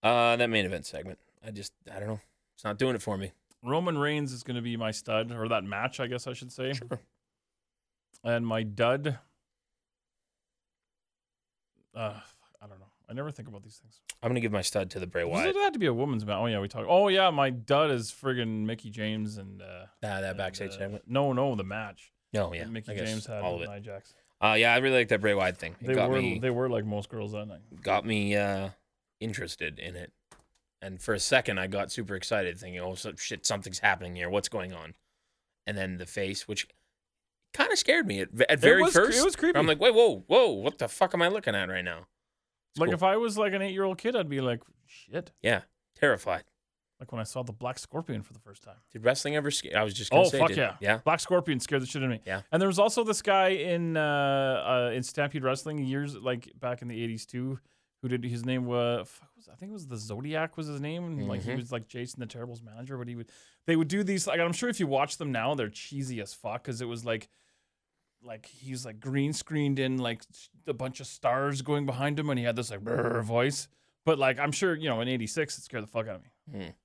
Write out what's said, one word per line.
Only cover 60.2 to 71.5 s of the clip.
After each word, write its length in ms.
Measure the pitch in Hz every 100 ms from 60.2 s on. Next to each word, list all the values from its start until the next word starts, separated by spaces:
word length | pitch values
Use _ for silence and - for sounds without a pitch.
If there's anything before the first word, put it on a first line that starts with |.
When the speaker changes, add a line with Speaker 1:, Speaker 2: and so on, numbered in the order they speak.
| 139 156 214 -
Speaker 2:
was 120 | 156
his 120 | 143
name. 220 | 147 165
And, 220 | 175 151 101
like, 140 | 98
he 60 | 98
Speaker 1:
Mm-hmm. 80 | 131
Speaker 2:
was, 140 | 120
like, 160 | 120 113
Jason 320 | 123 123 -
the 60 | 117
Terrible's 360 | 120 120 117
manager, 340 | 113 107 131 135
but 120 | 120
he 80 | 120
would, 120 | 117 - _ _ -
they 80 |
would 140 | 165 156
do 160 | 185
these, 240 | 196 190 -
like, 100 | 170
I'm 140 | 170
sure 160 | 170 247
if 100 | 240
you 80 | 170
watch 300 | 135 147 -
them 160 | 151
now, 240 | 123 117 143
they're 120 | 107
cheesy 500 | - - 143 135 120
as 120 | 101
fuck, 300 | - 104 117
'cause 180 | - 117
it 60 | 123
was, 180 | 117
like, 240 | 117 113 - _ _ _ _ _ _ _ _ _
like, 240 | 120 113 -
he's, 400 | 127 131 127 127
like, 140 | 107
green 320 | 131 139 143
screened 480 | 151 - 156 147 135
in, 180 | 131 131
like, 220 | 123 113 -
s-, 200 | - - _ -
a 40 |
bunch 260 | 123 131 127
of 80 | 135
stars 540 | - 131 127 139